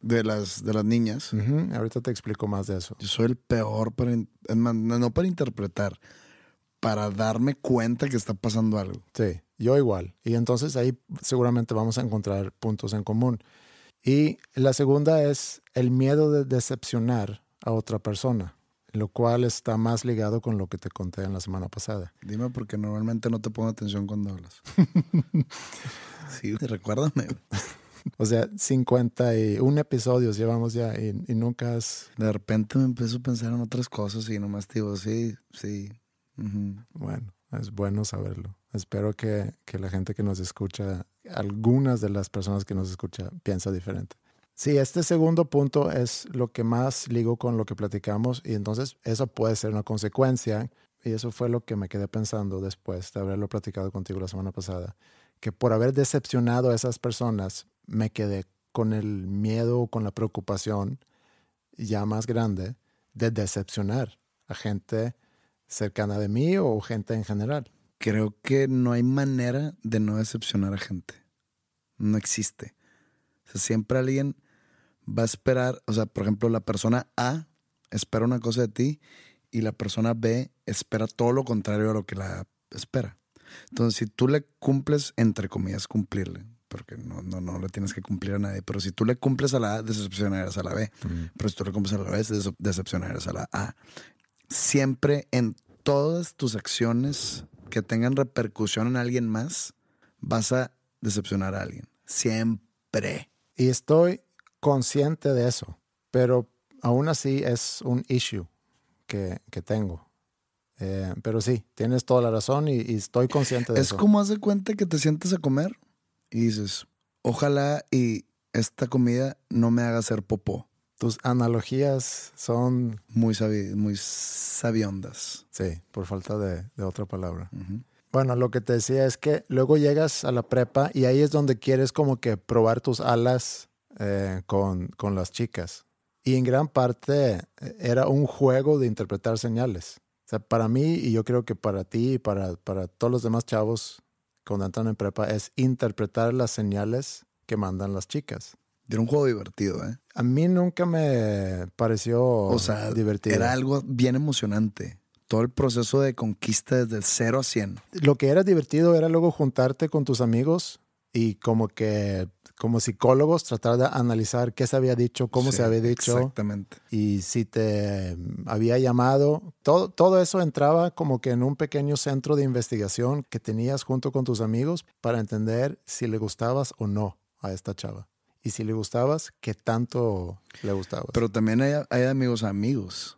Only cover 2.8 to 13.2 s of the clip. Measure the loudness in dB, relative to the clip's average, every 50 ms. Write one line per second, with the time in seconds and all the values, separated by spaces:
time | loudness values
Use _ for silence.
2.8 | -6 -8 -12 -10 -6 -6 0 2 2 2 2 -2 _ _ 0 0 0 0 -2 -2
3.8 | -2 -2 -2 -2 0 0 0 0 -2 -4 _ _ _ -2 0 2 2 2 0 0
4.8 | 0 0 0 2 0 0 2 0 0 0 0 0 -2 -4 -2 -4 -6 -6 -2 -2
5.8 | -4 -4 -4 -8 _ -20 -20 -20 -20 -20 -20 _ _ _ _ _ _ _ _ _
6.8 | -2 -2 0 0 -2 -4 -2 0 0 0 2 2 0 0 0 -2 _ 0 2 2
7.8 | 2 0 0 -2 -2 -2 -2 -2 -2 -2 -6 -2 -2 -2 0 2 2 2 2 0
8.8 | -2 -4 -8 -12 -14 _ _ -2 -2 0 -2 -4 -10 _ _ _ 2 4 4 4
9.8 | 4 4 0 -2 -4 -8 -14 _ _ -2 0 0 2 2 0 0 0 -2 -2 0
10.8 | 0 0 -2 -4 _ _ -14 -10 -4 -2 2 2 2 4 2 2 0 0 0 0
11.8 | 0 0 0 -2 -2 -2 -2 -2 -2 -2 -2 -2 -2 -4 -8 _ -4 -4 -4 -2
12.8 | -4 -4 -4 -4 -2 -2 0 2